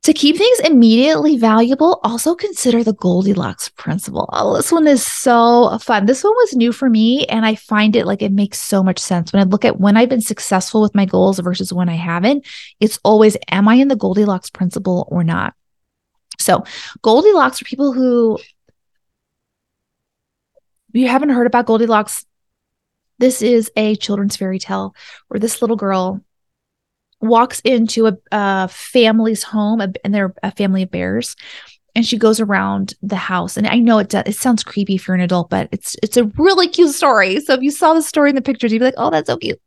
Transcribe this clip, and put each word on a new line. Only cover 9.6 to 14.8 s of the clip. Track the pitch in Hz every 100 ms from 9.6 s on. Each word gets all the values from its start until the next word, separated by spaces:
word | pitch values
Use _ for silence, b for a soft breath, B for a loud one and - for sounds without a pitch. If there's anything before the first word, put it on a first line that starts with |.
| -
at | -
when | 196 214
I've | 240
been | 254
successful | 220 208 - 190 185 220
with | 214
my | 208 190
goals | 185 190 190
versus | 175 180 185
when | 180 180
I | 165
haven't, | 170 170 196 285 B B B B
it's | 214 -
always, | - 214 214 208 -
"Am | 185 208
I | 240
in | 277
the | 247
Goldilocks | 196 185 208 185 -
principle | - 185 -